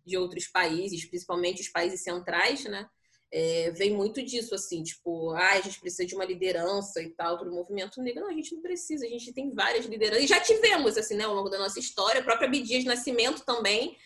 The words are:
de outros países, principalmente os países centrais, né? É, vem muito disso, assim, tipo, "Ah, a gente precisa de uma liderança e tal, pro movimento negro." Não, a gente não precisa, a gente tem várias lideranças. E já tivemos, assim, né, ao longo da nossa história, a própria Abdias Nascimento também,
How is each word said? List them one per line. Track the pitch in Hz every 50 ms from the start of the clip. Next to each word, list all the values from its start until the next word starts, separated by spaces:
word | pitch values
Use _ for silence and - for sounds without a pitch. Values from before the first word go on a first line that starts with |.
| _
de | 180 185 185
outros | 185 180 180 180 - -
países, | - 185 180 165 160 170 185 202 190 160 -
principalmente | - - 175 175 - 180 175 175 175 190 190
os | - -
países | - 170 175 180 190 185
centrais, | - 185 175 180 175 175 170 175 185 226 277 277 277
né? | 226 202 196 208 - _ _ _ _ _ _ _ _
É, | - 160 160 160 165 165 165 170
vem | 170 165 196 202
muito | 208 208 196 214 220 - -
disso, | - 247 240 226 233 208
assim, | 190 - - 180 165
tipo, | 160 160 - - - 175 170 165 160 165
"Ah, | 165 160 180 185
a | 196 190
gente | 190 202 180 -
precisa | - 180 175 - 185
de | 180 180
uma | 196 190
liderança | 185 185 175 185 185 180 170 170 175 202 202 202 196 - 170
e | 165 165
tal, | - - 170 170 175 175
pro | 175 175 175
movimento | 175 175 180 202 202 185 208 - 262
negro." | 254 247 240 277 370
Não, | 415
a | 339
gente | 311 302 - 339
não | 311
precisa, | 330 359 359 349 - - 311 294 254
a | 233
gente | 233 240 233 254 247
tem | - 269 285
várias | 247 214 196 226 240 233 254
lideranças. | - 208 220 214 214 208 233 285
E | -
já | 370 349
tivemos, | - - 453 440 - 440 403 339 285 220 214 214
assim, | 220 - 214
né, | 208 214
ao | 220 208
longo | 196 196 196
da | 190 196
nossa | 196 196 202 -
história, | 254 - - - 190 208 226 262
a | 254
própria | 269 - - 339 254
Abdias | 254 285 247 214 233 254 254
Nascimento | 247 240 240 - - 254 233 226 254 302 - -
também, | - 247 233 220 196 208 214 254 339 - - -